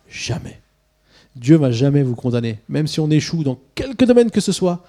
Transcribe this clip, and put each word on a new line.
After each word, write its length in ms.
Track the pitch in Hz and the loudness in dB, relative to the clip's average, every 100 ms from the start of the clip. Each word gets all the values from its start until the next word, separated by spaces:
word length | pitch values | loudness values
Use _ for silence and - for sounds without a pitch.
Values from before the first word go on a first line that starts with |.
| _ | _
jamais. 540 | - - - - - _ _ _ _ _ _ _ 131 | -12 -8 -8 -10 -18 _ _ _ _ _ _ _ -4
Dieu 220 | 120 160 | 4 4
va 140 | 135 | 4
jamais 300 | 113 139 143 | 2 2 2
vous 140 | 131 117 | 0 -2
condamner. 440 | 123 120 117 107 - | -2 -2 -2 -6 -6
Même 180 | 143 151 | -4 -2
si 140 | - | -2
on 100 | 156 | 0
échoue 320 | 156 - 165 | 0 0 -2
dans 160 | 139 123 _ - | -4 -6 _ -10
quelque 300 | 269 240 247 | -8 0 4
domaine 260 | 240 233 | 4 2
que 80 | 214 | 0
ce 140 | 202 | -2
soit, 320 | 180 185 175 | -2 -2 -4